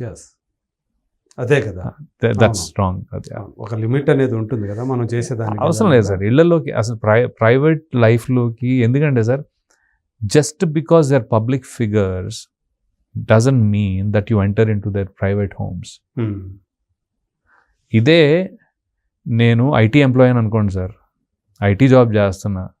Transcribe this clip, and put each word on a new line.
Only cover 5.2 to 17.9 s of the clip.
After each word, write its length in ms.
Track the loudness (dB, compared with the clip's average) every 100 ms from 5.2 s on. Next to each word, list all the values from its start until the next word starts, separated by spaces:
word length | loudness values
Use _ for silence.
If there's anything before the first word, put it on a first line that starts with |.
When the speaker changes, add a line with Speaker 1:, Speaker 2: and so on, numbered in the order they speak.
| -6 -6 -6 -4
Speaker 2:
అవసరం 280 | -2 0 4
లేదు 160 | 4 4
సార్ 160 | 0
ఇళ్ళలోకి, 480 | 0 2 4 2 0
అసలు 240 | -4 -4 -4
ప్రై-, 320 | 0 2 0
ప్రైవేట్ 560 | 0 2 2 2 0 -2 0
లైఫ్లోకి. 720 | 2 2 0 -2 -2 -2 -2
ఎందుకంటే 560 | 0 2 2 0 0
సార్, 180 | 0 -2 -6 _ _ _ _ _ _ _ -2
just 480 | 0 0 -2 -4
because 320 | -4 2 2 4
they're 300 | 0 0 -2
public 220 | -2 -4 -6 -6
figures 520 | -2 0 -2 -4 -8 -12 -18 _ _ _ _ _ _ -10
doesn't 440 | 0 2 4 2
mean 500 | 2 0 -2 -2 -2
that 120 | -2 0
you 100 | 0 0
enter 220 | 2 0
into 180 | 0 -4
their 180 | -6 -6 -4
private 280 | -4 -2 -4 -6
homes. 580 | -10 -10 -14 -20 _ -8
Speaker 1:
Hmm. 260 | -6 -6 -12 -20 _ _ _ _ _ _ _ _ _ _ _ _ _